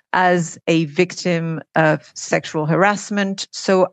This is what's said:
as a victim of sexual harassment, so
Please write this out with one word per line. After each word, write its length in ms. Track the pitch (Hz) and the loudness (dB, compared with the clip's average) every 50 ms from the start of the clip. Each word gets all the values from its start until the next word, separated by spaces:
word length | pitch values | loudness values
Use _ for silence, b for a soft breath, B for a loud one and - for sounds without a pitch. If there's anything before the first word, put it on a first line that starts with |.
| B - - | B -2 0
as 440 | 180 185 180 180 180 165 160 - - - | 2 4 4 4 2 0 -4 -8 -8 -2
a 200 | - 170 160 165 | 0 2 2 0
victim 760 | 143 143 180 180 180 - - - 180 170 165 165 165 160 - - _ - | 0 0 0 0 0 -2 -6 -4 -2 -2 -2 -2 -4 -6 -6 -8 _ 0
of 360 | 160 160 156 156 156 - - - | 2 4 4 2 0 -4 -14 -18
sexual 500 | - - - - 160 - - - 156 151 | -14 -4 -2 -2 -2 -2 -4 -4 -4 -2
harassment, 800 | 151 165 156 190 208 208 202 - - 208 202 196 196 196 - - _ | 0 2 2 2 2 2 -2 -6 -6 -4 -2 -2 -2 -4 -8 -10 _
so 360 | - - - - 190 185 185 - | -12 -8 0 2 2 2 2 2